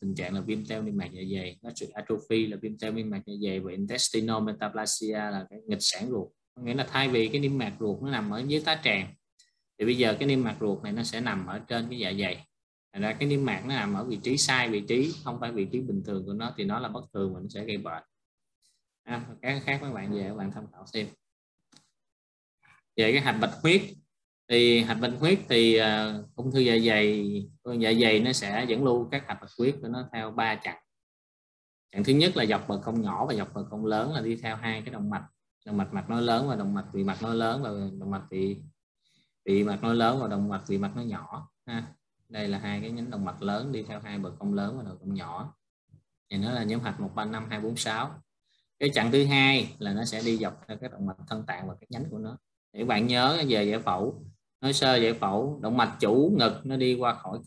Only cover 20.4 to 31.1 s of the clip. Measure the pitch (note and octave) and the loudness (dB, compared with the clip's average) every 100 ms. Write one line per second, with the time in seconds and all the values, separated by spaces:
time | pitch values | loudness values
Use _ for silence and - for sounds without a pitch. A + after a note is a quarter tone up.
20.4 | G2 G#2 G#2 - F#2+ A2 G2+ - _ _ | -6 -8 -12 -18 -8 -6 -6 -10 _ _
21.4 | _ _ _ - _ _ _ _ _ _ | _ _ _ -20 _ _ _ _ _ _
22.4 | _ _ _ _ _ - A2 C#3 C#3 A2 | _ _ _ _ _ 2 4 6 4 2
23.4 | A2 - D#3 F#3+ - - _ _ _ _ | 0 2 4 4 4 -10 _ _ _ _
24.4 | _ A#2+ A#2+ A#2 A2+ A2 A#2+ C3 D#3 G3 | _ 6 8 8 4 0 -2 2 4 4
25.4 | - A#2 A2+ A2 A2 G#2+ G#2+ G#2+ G#2+ - | 4 6 8 8 6 2 0 -4 -8 -6
26.4 | B2+ C3+ B2 A2+ A2+ G#2+ G#2+ G#2 G2+ G2+ | 0 4 6 6 6 6 6 4 0 -2
27.4 | G2+ - B2 A#2+ A2+ A2+ A#2 A2 B2 B2+ | -6 -10 -6 0 4 6 8 6 4 2
28.4 | G2+ G#2+ B2 A2+ C3+ A#2+ A#2 C#3 - G2 | 0 -2 0 2 4 2 2 -4 -4 -10
29.4 | G2+ - B2 D3 A2+ B2 B2+ A#2 A2 A2+ | -10 0 0 0 -6 -8 -6 -6 -4 -2
30.4 | A2+ G#2+ F#2 E2+ _ _ _ | 0 0 -6 -10 _ _ _